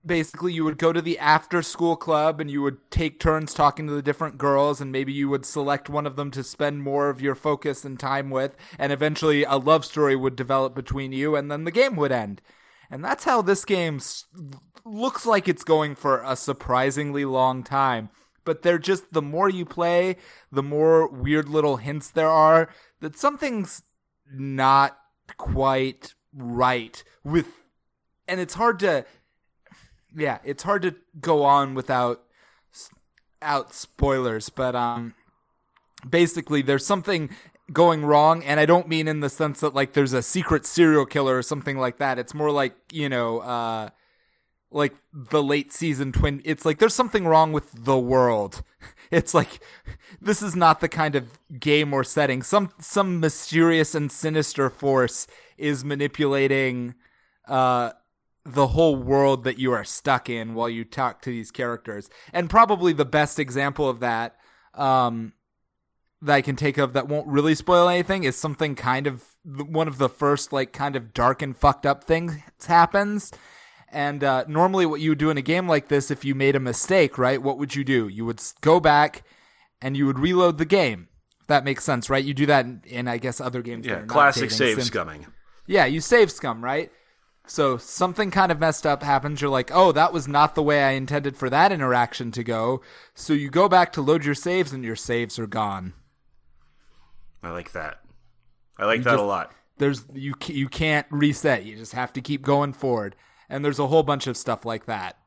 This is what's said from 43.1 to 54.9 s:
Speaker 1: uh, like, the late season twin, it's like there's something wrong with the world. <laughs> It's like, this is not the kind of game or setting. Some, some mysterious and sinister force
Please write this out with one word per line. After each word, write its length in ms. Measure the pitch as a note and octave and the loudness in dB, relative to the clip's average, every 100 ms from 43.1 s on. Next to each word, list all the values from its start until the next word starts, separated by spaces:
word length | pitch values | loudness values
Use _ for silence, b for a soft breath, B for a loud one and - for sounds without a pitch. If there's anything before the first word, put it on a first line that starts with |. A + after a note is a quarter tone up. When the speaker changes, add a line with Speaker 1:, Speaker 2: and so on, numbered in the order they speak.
| B2+ A#2 A#2 | -2 -2 -4
Speaker 1:
uh, 480 | A#2+ A#2+ A#2 A2+ G#2+ _ _ _ _ _ _ _ _ | -6 -6 -4 -6 -8 _ _ _ _ _ _ _ _
like, 240 | D3 D3 - _ | -4 -4 -4 _
the 300 | D3+ A#2+ D3+ | -20 -2 0
late 300 | C#3+ D3 C#3 | 0 -2 -2
season 400 | - E3 C3+ C#3 | -4 -4 -2 -2
twin, 300 | - D3 C#3 | 0 0 -2
it's 200 | D#3 D#3 | -6 -2
like 140 | D#3+ D3+ | -2 2
there's 160 | A3+ | 2
something 320 | - A#3+ G#3+ E3+ | 2 0 0 4
wrong 260 | D#3+ D#3+ | 4 4
with 200 | D3+ - A#2 | 0 -6 -8
the 140 | A#2 C3+ | 0 0
world. 640 | B2 C3 B2 A2 G2 - B | 4 4 4 2 -4 -10 B
<laughs> 40 | B B B B | B B B B
It's 220 | F3 - | 0 4
like, 260 | E3 - - B B B B B B | 2 2 -8 B B B B B B
this 220 | G3+ G3+ | -2 -2
is 140 | G#3 E3+ | -2 4
not 240 | E3 D#3 | 4 4
the 80 | D#3+ | 0
kind 260 | D#3+ D#3 | -2 -2
of 240 | C#3+ A#2 - _ C3 | -2 -6 -20 _ -6
game 320 | D3+ D3 D3 | 0 2 2
or 100 | C3+ | -2
setting. 400 | B2+ - C#3+ C3 | 0 0 0 -2
Some, 280 | - G#3 G3 - | 0 0 0 -10
some 400 | - G3+ G3 F3 | -4 -2 0 0
mysterious 760 | D#3+ - - D#3+ E3 E3 D3+ | 0 -2 -2 4 4 4 2
and 160 | D#3 D3 | -2 -4
sinister 580 | - D#3+ D#3 D3 - C3 | -2 -2 0 -2 -2 -2
force 600 | - C#3 | 0 0